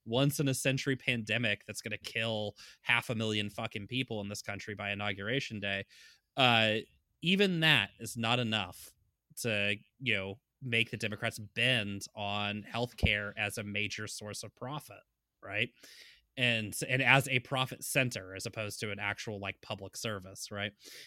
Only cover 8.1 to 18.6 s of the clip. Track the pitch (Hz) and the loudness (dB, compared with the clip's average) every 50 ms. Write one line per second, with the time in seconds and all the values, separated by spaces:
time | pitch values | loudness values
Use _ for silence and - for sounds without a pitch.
8.1 | - 117 113 113 123 123 120 110 110 107 92 87 - - - - - _ _ _ | -4 -2 2 2 2 2 2 2 0 0 -2 -4 -8 -12 -16 -18 -20 _ _ _
9.1 | _ _ _ _ - - - 117 107 101 101 104 104 104 - _ _ - 135 117 | _ _ _ _ -10 -4 -2 0 0 2 2 0 0 -2 -6 _ _ -4 0 0
10.1 | 107 98 95 98 98 - _ _ _ _ 135 123 117 117 117 - 120 101 113 104 | 0 2 0 -4 -8 -10 _ _ _ _ -4 2 2 2 2 2 -2 -4 -4 -4
11.1 | 107 - 117 113 - - 107 - - 113 120 127 127 113 104 101 98 98 - - | -4 -4 -4 -4 -4 -6 -10 -8 -2 2 2 4 4 2 0 -2 -4 -6 -8 -10
12.1 | - 107 101 101 101 104 104 104 104 104 101 - - 117 120 120 - - - 113 | -8 -6 -4 -2 -2 0 -2 -2 -2 -4 -6 -6 -4 -2 -2 -4 0 2 2 2
13.1 | 104 104 104 101 - 110 104 101 - 117 104 104 101 104 107 101 - - 107 - | 2 2 0 -4 -4 -4 -4 -4 -4 -4 -6 -4 -4 -4 -4 -4 -4 -8 -8 -8
14.1 | - - 107 104 101 - 113 107 - - 123 127 151 147 - - 104 95 - _ | -10 -10 -10 -10 -10 -10 -12 -12 -12 -10 -10 -8 -8 -10 -10 -14 -18 -20 -20 _
15.1 | _ _ _ _ _ _ - 98 101 107 120 120 - _ - - - - - - | _ _ _ _ _ _ -10 -4 -2 0 0 -2 -4 _ -20 -20 -20 -20 -20 -20
16.1 | - _ _ _ _ 131 123 120 117 113 107 101 - - 120 - 131 131 131 120 | -20 _ _ _ _ 2 4 4 4 2 0 -4 -4 -6 -2 0 0 4 8 8
17.1 | 131 139 131 135 131 123 - - 139 131 131 - - - - - - 139 131 123 | 8 8 6 4 0 -2 0 0 0 0 0 -2 -4 -6 -6 0 2 2 2 2
18.1 | - 104 95 92 92 95 - 113 - 113 | -2 -6 -8 -10 -8 -8 -8 -6 -6 -6